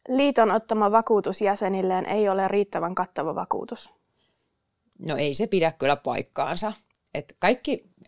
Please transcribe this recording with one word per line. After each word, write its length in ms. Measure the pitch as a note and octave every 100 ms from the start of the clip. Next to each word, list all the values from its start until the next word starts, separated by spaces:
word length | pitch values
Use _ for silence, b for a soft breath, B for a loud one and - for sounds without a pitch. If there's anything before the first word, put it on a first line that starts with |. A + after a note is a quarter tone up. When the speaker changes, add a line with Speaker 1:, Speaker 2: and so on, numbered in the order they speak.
| -
Speaker 1:
Liiton 440 | C4 C#4+ C4 A3
ottama 400 | A3 A3 A3 G#3
vakuutus 500 | A3+ A3+ G#3+ F#3+ F#3+
jäsenilleen 640 | G3+ G3+ G3 F#3+ F#3 F#3 -
ei 240 | G#3 G3+
ole 180 | F#3+ F#3+
riittävän 480 | G3+ G3+ E3+ E3+ F#3
kattava 400 | F#3 - D#3+ -
vakuutus. 540 | F3+ - - A#3 - _ _ _ _ _ _ _ _ _ _ -
Speaker 2:
No 180 | - D3
ei 160 | D3
se 140 | C#3+ A3+
pidä 240 | F#3+ D#3+
kyllä 240 | - C3+ C#3+
paikkaansa. 760 | C3+ A#2 - - C#3 F3 G#3+ G#3+ _ _ _
Et 220 | D#3 - -
kaikki, 440 | F3+ B3+ - B3+ - _